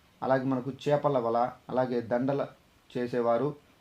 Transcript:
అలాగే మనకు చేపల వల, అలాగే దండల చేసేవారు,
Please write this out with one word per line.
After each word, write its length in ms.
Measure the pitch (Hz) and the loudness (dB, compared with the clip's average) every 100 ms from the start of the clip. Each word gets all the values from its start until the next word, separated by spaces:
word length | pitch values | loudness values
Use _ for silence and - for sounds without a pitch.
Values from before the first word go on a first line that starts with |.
| _ - | _ -8
అలాగే 200 | 120 135 | 0 2
మనకు 280 | 131 127 131 | 2 -2 -4
చేపల 460 | - 147 143 147 135 | -6 0 2 2 0
వల, 340 | 117 117 127 - - | 2 2 0 -4 -6
అలాగే 320 | 123 127 120 | -2 0 -2
దండల 460 | 110 120 135 139 - - _ _ _ 123 | 0 -2 0 -2 -4 -8 _ _ _ -6
చేసేవారు, 580 | 120 123 117 117 143 147 _ _ | -4 0 2 2 0 -4 _ _